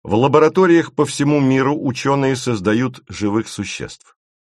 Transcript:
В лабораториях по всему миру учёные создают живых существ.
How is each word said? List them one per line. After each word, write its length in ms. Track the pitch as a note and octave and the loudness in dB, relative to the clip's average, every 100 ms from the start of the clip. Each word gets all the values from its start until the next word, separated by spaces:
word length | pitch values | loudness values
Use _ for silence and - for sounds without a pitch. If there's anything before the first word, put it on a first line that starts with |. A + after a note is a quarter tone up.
В 120 | - | -2
лабораториях 800 | G#2+ C3 D3 D#3 E3+ F#3 E3+ - | 0 4 4 4 4 4 4 2
по 120 | - C#3+ | -2 -2
всему 360 | - C#3+ D3 | 0 0 2
миру 360 | C3 C3+ C3 D3+ | 2 2 0 -2
учёные 600 | C3+ B2 C#3 C#3 C3+ C3 | -4 -4 -2 0 0 -2
создают 680 | B2+ A2 F#2 G#2+ B2+ B2+ - | -4 -2 0 0 -2 -6 -18
живых 400 | F2 G#2 G#2+ A2 | -6 -2 -2 -4
существ. 640 | - G2 - - - _ _ _ _ _ | -10 -10 -10 -14 -16 _ _ _ _ _